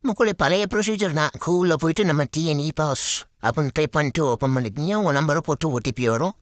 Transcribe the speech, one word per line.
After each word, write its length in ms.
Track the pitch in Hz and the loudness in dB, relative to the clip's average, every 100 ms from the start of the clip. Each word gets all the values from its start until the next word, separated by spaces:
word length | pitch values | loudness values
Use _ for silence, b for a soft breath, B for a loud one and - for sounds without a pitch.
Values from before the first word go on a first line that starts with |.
| 269 | -2
மக்களே, 240 | 202 226 190 | 2 0 2
பழைய 240 | 139 185 208 | 2 2 0
ப்ரொசீஜர் 400 | 214 214 214 196 151 | 0 0 0 0 0
தான். 140 | 151 - | -2 -2
Google-ல 320 | - 180 180 156 | 0 2 4 2
போயிட்டு 200 | 165 160 190 | 0 2 2
நம்ம 140 | 151 135 | 2 0
டி 60 | 151 165 | -2 -2
என் 100 | 143 | -2
இ 60 | 151 - | -2 -2
பாஸ் 260 | 151 135 - - - _ 110 | -2 -2 -4 -8 -10 _ -2
அப்படின்னு 260 | - 143 - | 0 -2 0
டைப் 160 | 156 156 | 0 0
பண்ணிட்டு 260 | 147 160 143 | 0 0 0
ஓப்பன் 240 | 117 135 | 0 0
பண்ணிக்கிங்க. 380 | 131 120 110 160 214 | 0 -2 -4 -2 0
உங்க 120 | 185 139 | 0 2
நம்பரை 220 | 151 151 151 | 2 0 0
போட்டு 180 | 147 160 | -2 0
ஓ 40 | 123 | -2
டி 80 | 131 123 | -4 0
பி 60 | 120 | 0
வரும். 220 | 113 175 - | 2 -2 -4